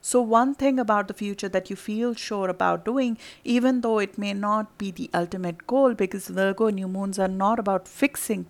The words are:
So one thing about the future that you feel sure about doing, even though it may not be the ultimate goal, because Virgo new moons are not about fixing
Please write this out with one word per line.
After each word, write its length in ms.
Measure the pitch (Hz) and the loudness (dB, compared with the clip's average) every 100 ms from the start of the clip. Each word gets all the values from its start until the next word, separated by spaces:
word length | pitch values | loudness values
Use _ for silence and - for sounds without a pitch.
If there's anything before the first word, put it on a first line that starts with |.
| - | 2
So 140 | 247 | 2
one 340 | 226 226 262 | 4 4 4
thing 240 | 277 269 262 | 2 2 2
about 300 | 220 208 202 | 2 0 0
the 60 | |
future 340 | 208 202 196 196 | -6 -6 -6 -2
that 220 | 185 185 | -2 -4
you 60 | 196 | -10
feel 360 | - 214 240 | -6 -2 -2
sure 360 | 226 - 208 190 | -4 -6 -4 -2
about 340 | 180 185 175 | 0 0 0
doing, 320 | 208 262 254 226 - - | 0 0 0 -2 -10 -14
even 380 | - 240 254 254 | 0 2 4 2
though 180 | 226 220 | 2 0
it 180 | 196 196 | 0 -4
may 160 | 202 | -6
not 420 | 202 208 214 214 _ | -4 0 0 -2 _
be 140 | 202 | -8
the 180 | 180 - | -8 -4
ultimate 520 | 175 175 185 180 170 - | -2 -2 -4 -6 -6 -2
goal, 280 | 262 269 | 4 4
because 340 | 220 190 196 185 | 4 -2 -2 -6
Virgo 400 | 185 196 196 226 | 0 0 2 0
new 180 | 196 185 | 0 -4
moons 320 | 190 196 196 | -4 -4 0
are 80 | 190 | -2
not 320 | 190 196 226 | 2 0 2
about 300 | 208 190 - | 0 -2 -2
fixing 560 | - 277 - - 196 175 | 0 0 0 -4 -4 -6